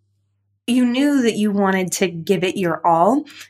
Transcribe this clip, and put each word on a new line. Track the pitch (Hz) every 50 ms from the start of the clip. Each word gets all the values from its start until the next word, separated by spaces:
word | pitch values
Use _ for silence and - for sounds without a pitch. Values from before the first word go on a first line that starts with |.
| _ _ _ _ _ _ _ _ _ _ _ _ _
You | - 240 254 247
knew | 240 240 262 285 294 285 269
that | 233 226 -
you | 202 208 214
wanted | 196 202 202 190 190 190 185 170 -
to | - 196
give | 180 170 165 160 - 190 170
it | 180 190 -
your | 202 185 170 160 - -
all, | 175 165 165 175 208 262 302 302 - - - -